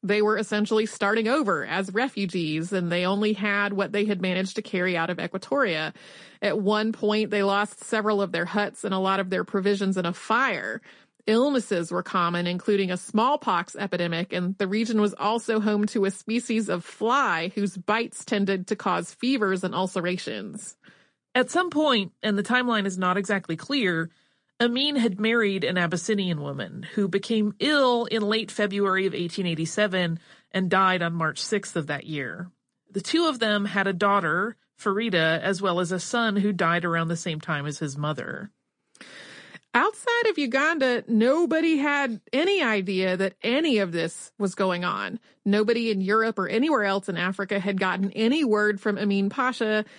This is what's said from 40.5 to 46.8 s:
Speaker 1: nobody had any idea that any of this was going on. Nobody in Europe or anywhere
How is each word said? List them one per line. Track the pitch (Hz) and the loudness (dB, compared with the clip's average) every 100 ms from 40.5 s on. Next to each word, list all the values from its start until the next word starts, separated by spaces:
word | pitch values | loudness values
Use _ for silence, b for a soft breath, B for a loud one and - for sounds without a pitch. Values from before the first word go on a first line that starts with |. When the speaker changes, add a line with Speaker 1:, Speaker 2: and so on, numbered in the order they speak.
| 269 302 330 262 240 - | 2 2 2 2 0 2
Speaker 1:
nobody | 226 233 302 339 320 330 311 | 4 4 4 2 2 2 2
had | 285 285 277 214 - | 2 0 -2 -4 -4
any | 254 349 403 | 0 2 2
idea | 254 214 190 185 185 180 | 2 0 0 0 0 0
that | 196 - | -2 -2
any | 214 254 330 226 | -2 0 2 2
of | 190 | 2
this | 170 165 - - _ | -2 -4 -6 -18 _
was | 202 | -4
going | - 190 175 180 | 0 0 0 -2
on. | - 101 208 b b - | -2 -4 -8 b b 0
Nobody | 202 214 233 226 | 2 4 2 2
in | 202 | 0
Europe | 190 220 220 220 | 2 2 2 -2
or | 185 | -2
anywhere | 220 294 277 | 0 2 2